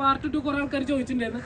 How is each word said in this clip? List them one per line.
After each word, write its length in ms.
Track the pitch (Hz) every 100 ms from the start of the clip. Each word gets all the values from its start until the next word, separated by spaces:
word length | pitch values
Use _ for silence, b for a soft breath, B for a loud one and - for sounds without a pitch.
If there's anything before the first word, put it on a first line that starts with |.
പാർട്ട് 320 | 277 269 302
ടു 40 | 302
കുറെ 200 | 285 277
ആൾക്കാർ 220 | 285 285
ചോദിച്ചിട്ടുണ്ടായിരുന്നു. 640 | 262 277 254 247 233 233